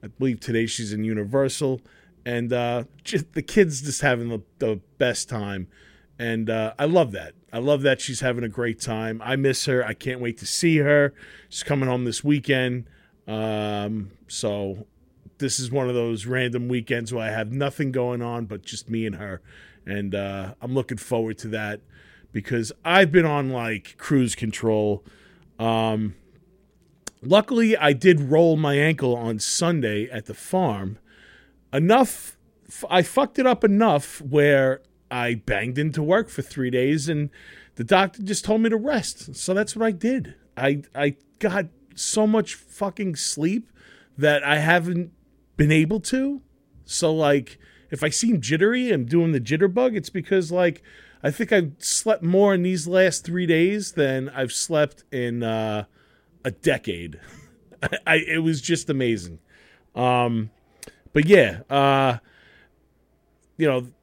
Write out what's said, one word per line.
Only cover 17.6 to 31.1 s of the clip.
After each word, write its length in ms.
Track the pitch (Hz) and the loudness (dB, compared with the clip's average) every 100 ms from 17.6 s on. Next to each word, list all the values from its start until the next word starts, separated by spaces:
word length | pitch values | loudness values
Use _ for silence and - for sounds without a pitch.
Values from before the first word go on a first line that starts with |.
| 139 - 143 | -4 -4 -4
going 300 | 127 123 123 | -2 -2 -2
on 240 | 120 117 110 | -6 -6 -8
but 160 | 104 | -10
just 260 | - 107 - | -12 -16 -8
me 160 | 113 | -4
and 120 | 110 92 | -4 -6
her, 260 | 101 92 _ - - - | -10 -14 _ -20 -20 -20
and, 300 | - 101 101 | -8 -6 -4
uh, 400 | 101 98 98 95 - | -4 -6 -6 -10 -12
I'm 100 | 120 | -6
looking 240 | 131 123 113 | -4 -4 -8
forward 400 | - 127 113 110 | -4 -4 -4 -6
to 100 | 113 | -8
that 320 | 110 107 104 _ - - - _ | -6 -6 -8 _ -20 -20 -20 _
because 400 | 113 101 120 110 - | -8 -4 -4 -4 -8
I've 280 | 165 180 185 | 0 2 4
been 140 | 165 160 | 4 2
on, 240 | 147 135 | 0 -2
like, 460 | 127 117 107 - - | -4 -6 -8 -10 -18
cruise 360 | - 143 120 | 0 2 2
control. 680 | - 113 - 113 107 104 101 - - _ _ - _ | -2 -6 -4 0 2 2 -2 -6 -20 _ _ -20 _
Um, 560 | 113 113 113 110 107 - _ _ _ _ _ _ _ _ - _ | -2 0 0 0 -4 -6 _ _ _ _ _ _ _ _ -20 _
luckily, 560 | 127 190 208 240 226 220 | 2 4 4 2 4 4
I 160 | 151 | 4
did 280 | 135 185 170 | 6 6 6
roll 360 | 139 156 170 160 | 4 4 6 4
my 200 | 151 143 | 2 2
ankle 380 | 151 156 131 | 2 2 0
on 260 | 120 117 110 | 0 -2 -4
Sunday 680 | - - 170 170 117 104 113 | -4 -2 0 0 0 -2 -4
at 160 | 120 104 | -8 -12
the 80 | |
farm. 640 | 98 - 185 175 104 95 107 _ | -16 -4 -2 0 -2 -6 -10 _